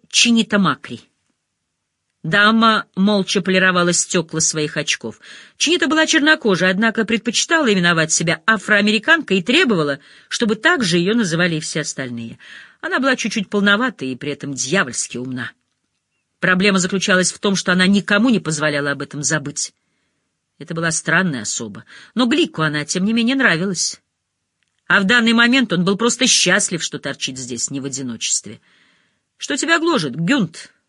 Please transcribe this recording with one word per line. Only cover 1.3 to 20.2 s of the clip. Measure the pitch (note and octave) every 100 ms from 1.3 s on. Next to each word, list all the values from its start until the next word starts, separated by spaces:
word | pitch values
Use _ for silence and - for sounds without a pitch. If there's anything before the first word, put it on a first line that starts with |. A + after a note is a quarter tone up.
| _ _ _ _ _ _ _ _ _
Дама | D#3+ G3+ G#3 A3+ A3+ G#3+ - -
молча | G3 G#3 F#3+ G3+
полировала | F#3 F#3 F#3 F3+ F3
стекла | F3 - F3+ D#3+ D#3+
своих | D#3 D#3+ D3+ D#3
очков. | D3 - A2+ - - - - -
Чинита | - F4 D#4
была | D#4 D#4
чернокожей, | D#4+ D4 D#4 A#3 F3 F#3
однако | F#3+ A3+ A3+
предпочитала | A3+ A3+ - - - E4 C4+
именовать | G3 F3 D#3+ D#3
себя | - E3+ - -
афроамериканкой | A3 - G#3 G#3 G#3+ A3 E4 - G3
и |
требовала, | F3 C#4+ D#4 F#3 D3 C#3 - - -
чтобы | - A3+ G#3+
так | D#4 F4
же | G3 F3
ее | F3
называли | A#3 G3 D#3+ F3 D#3
и |
все | - D#3+
остальные. | D3 - C3 A#2 A2+ B2 - - - _
Она | D#4+ F4+
была | C4+ B3+
чуть-чуть | A3 A3+ F#3+
полновата | G#3 G3+ G3+ B3+ - C3
и | B2+
при | C#3+
этом | C#3 C#3+
дьявольски | C3 B2 F#3 C#3+ A2 - A#2+
умна. | C3 B2+ A#2+ - _ _ _ _ _ _ _ _
Проблема | F3+ F#3 G3+ F#3+
заключалась | F3+ G3 G3 F#3 F3+
в | -
том, | G#3 F#3+
что | -
она | F3+ F#3
никому | G3+ G3 G#3 B3
не | G#3
позволяла | D#3 D3+ D3+ C#3+ C#3+
об | C#3
этом | C#3+ C#3+
забыть. | C#3 D#3 C#3+ - - _ _ _ _ _